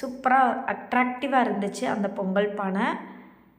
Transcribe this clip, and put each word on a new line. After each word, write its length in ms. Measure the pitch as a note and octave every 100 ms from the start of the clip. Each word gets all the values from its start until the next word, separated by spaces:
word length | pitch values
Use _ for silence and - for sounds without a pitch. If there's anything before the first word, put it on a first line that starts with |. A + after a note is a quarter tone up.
சூப்பரா 600 | B3+ - B3+ C4 B3+ A3+ -
அட்ராக்டிவா 760 | G3+ - B3 B3+ - C#4 C4 A3
இருந்துச்சு 400 | G3+ G3+ - B3+
அந்த 240 | G#3+ G3+
பொங்கல் 440 | G3+ F#3+ F#3+ G#3
பானை. 320 | G#3 G3 F#3+ C4 - - - - - _